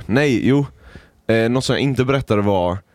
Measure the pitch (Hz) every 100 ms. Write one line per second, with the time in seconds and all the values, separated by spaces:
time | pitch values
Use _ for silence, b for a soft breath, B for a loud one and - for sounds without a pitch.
0 | - 123 147 113 110 143 135 B B B
1 | B B - 113 117 127 135 104 139 127
2 | 127 135 - 104 101 95 87 95 -